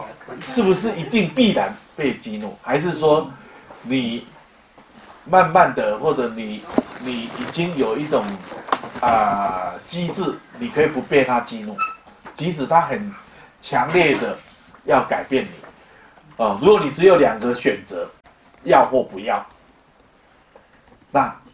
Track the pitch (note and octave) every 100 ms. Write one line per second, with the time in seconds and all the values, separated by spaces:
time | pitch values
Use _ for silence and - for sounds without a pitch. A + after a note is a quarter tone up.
0 | - - - - - B3+ F#3+ F3+ A3 E3+
1 | - A3+ F3 C4 A3 - - - - -
2 | C#3 - A2+ G#2+ G#2 - A#2+ C#3+ F3 D3+
3 | D#3 D#3 - - - - - - A2+ C3
4 | A#2 A#2+ - - - _ _ - - -
5 | - - D3 F#3 D#3 F3+ D3+ A#2+ G#2+ G#2+
6 | D#3 C3+ A#2 A2+ G#2+ G#2+ - - - -
7 | B2+ A#2+ A#2 - A#2+ E3+ F3 D3+ A2+ C#3+
8 | D3+ B2+ G2+ F#2+ - - - - - -
9 | A#2+ A2+ G#2 G2+ G2 F#2 F2+ F2 - E3+
10 | F3 F#3+ D#3+ - - A#2+ A#2+ D3+ D#3 C3+
11 | - C#3+ B2+ B2 - A#2 G#2+ C5 C6+ -
12 | - - - - E3 D3+ B2+ E3 D#3+ A2+
13 | G#2 - - - - _ - C3+ C#3+ F3+
14 | D#3 C3 A2+ - - - _ - - C3
15 | - F2+ - C3 G2 - - - - -
16 | - _ - - A2 G2 F3 G3+ D3 D3+
17 | F#3+ E3+ B2 A2 B2 A#2+ C3+ G2 - -
18 | - - - _ _ _ F3 D3 A#2+ C3
19 | - F#2+ A2+ G2+ - _ _ _ _ _
20 | _ _ _ _ _ - _ _ _ _
21 | _ F#3 A2+ - -